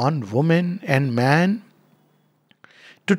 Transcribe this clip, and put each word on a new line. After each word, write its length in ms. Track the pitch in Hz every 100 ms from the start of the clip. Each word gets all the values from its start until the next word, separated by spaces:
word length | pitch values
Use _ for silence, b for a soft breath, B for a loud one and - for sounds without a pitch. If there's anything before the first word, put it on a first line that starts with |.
on 220 | 127 156 98
woman 440 | 110 160 165 175 185 -
and 280 | 135 139 117
man, 380 | 127 151 180 220 - _ _ _ _ _ _ _ _ _ b b b b
to 60 | -